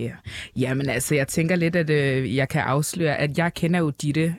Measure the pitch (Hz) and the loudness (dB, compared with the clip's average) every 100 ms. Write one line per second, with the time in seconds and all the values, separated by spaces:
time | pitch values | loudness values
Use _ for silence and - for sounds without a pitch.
0 | 117 - - - - 117 127 131 139 120 | -8 -8 -12 -12 -10 -4 -2 0 -2 -2
1 | - 147 135 - 165 180 170 175 156 147 | 0 0 0 0 2 2 2 2 2 2
2 | 139 131 131 131 135 151 123 139 151 180 | 2 2 0 0 0 0 2 2 0 0
3 | 160 139 147 143 170 - 165 180 156 - | 0 0 -2 0 -2 0 0 2 0 -2
4 | 147 151 165 | -2 0 0